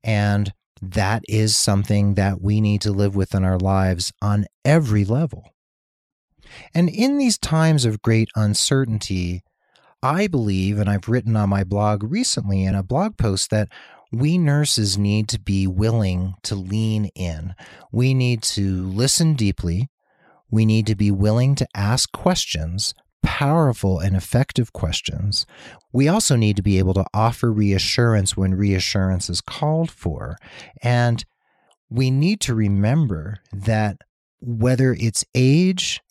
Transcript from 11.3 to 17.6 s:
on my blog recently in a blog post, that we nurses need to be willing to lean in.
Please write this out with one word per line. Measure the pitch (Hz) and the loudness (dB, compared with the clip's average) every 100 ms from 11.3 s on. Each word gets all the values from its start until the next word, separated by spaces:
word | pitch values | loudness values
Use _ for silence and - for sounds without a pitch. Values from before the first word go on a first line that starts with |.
| 107 | 0
on | 101 | 2
my | 98 | 0
blog | 92 101 104 104 | 0 0 0 -2
recently | 107 196 254 - 107 98 | -4 -4 -2 -4 -2 0
in | 95 | 0
a | 98 | -2
blog | 95 135 214 - | -2 -2 -2 -2
post, | 113 95 - | -2 -2 -2
that | 107 104 - - - _ | -2 -2 -8 -20 -20 _
we | 117 147 180 | -2 0 2
nurses | 156 143 147 - 104 98 | 2 2 0 0 0 0
need | 101 107 107 | 0 0 -2
to | 98 | -6
be | - 98 95 | -2 0 0
willing | 90 110 113 98 90 92 92 | 0 0 2 0 -2 -4 -8
to | - 101 | -8 -8
lean | 92 107 110 107 104 | -4 -2 -2 -2 -4
in. | - 90 80 85 92 | -6 -8 -6 -10 -14